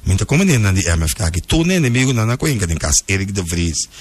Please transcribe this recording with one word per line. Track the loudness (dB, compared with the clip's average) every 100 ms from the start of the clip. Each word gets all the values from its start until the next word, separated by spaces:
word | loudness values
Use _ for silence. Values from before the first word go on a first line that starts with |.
| -2
Minta | -2 0
como | 2
nem | 4 4
na | 2
de | 2 0
M | 0
F | 0 -2
K | -2
aqui. | -2
Tu | -2 0 2
nem | 2
inimigo | 2 2 2
na, | 2 0
na | 0
cuenca | -2 -2 -2
de | -2
casa. | -2 -2 0
Eric | -2 -2
de | -4
Vries, | -4 -2 -2 -2 -8 -10